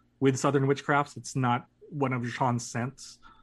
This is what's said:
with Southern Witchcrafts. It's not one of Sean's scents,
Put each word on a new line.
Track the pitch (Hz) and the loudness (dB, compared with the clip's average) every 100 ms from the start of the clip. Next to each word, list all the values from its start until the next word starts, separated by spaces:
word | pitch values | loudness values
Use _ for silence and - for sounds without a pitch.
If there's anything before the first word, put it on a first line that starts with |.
| _ _ | _ _
with | 135 127 | 2 4
Southern | 147 139 135 | 2 2 2
Witchcrafts. | 139 - 143 143 - | 0 0 0 0 -6
It's | - 135 | -8 -2
not | 127 123 - _ - | 0 0 -2 _ -12
one | 151 131 | -4 -2
of | 127 120 | -2 -4
Sean's | 117 131 120 - | -2 0 0 -4
scents, | 123 127 - - - - - | -6 -6 -8 -18 -20 -20 -20